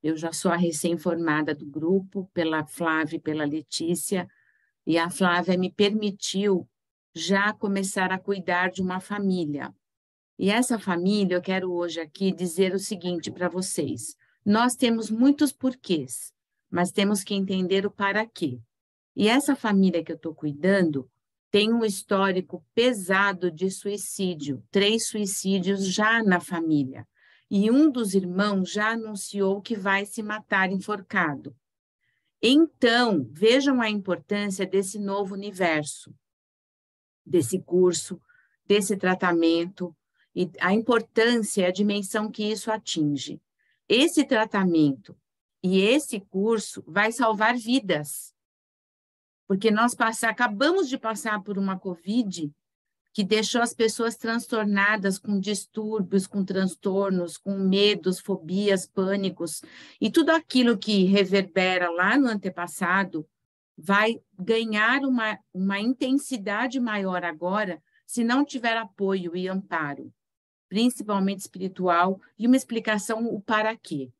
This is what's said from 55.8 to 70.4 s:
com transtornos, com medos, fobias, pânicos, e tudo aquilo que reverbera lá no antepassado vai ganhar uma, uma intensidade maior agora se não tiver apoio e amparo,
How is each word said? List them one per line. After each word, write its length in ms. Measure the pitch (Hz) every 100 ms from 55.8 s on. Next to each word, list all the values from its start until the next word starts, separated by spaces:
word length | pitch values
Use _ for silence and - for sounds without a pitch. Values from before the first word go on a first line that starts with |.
| 214 220 180 196 190
com 160 | 202
transtornos, 920 | 190 190 190 - 202 190 196 185 170 -
com 220 | 196 196
medos, 600 | 190 196 208 196 170 180
fobias, 680 | - 185 160 185 202 196 190
pânicos, 760 | - 190 202 190 175 170 - - - - -
e 100 | 220
tudo 200 | 320 302
aquilo 480 | 330 - 254 240 226
que 260 | - 202
reverbera 880 | 185 196 185 196 190 190 185 185 180
lá 260 | 170 190 247
no 120 | 262
antepassado 1000 | 214 190 - 175 - 175 185 190 160 151 _ _ _ _ -
vai 420 | 160 202 220 226 _ -
ganhar 640 | 185 226 226 208 220 269
uma, 360 | 269 247 220 208 _
uma 260 | 185 190 196
intensidade 1000 | 220 262 254 269 - 254 196 208 254 262
maior 420 | 240 208 190 180
agora 600 | 175 160 175 202 202 165 _ _ _
se 180 | -
não 220 | 233 254 285
tiver 320 | 269 233 226
apoio 580 | 220 _ 196 190 175 175
e 100 | 185
amparo, 640 | 190 190 170 147 135 - _ _ _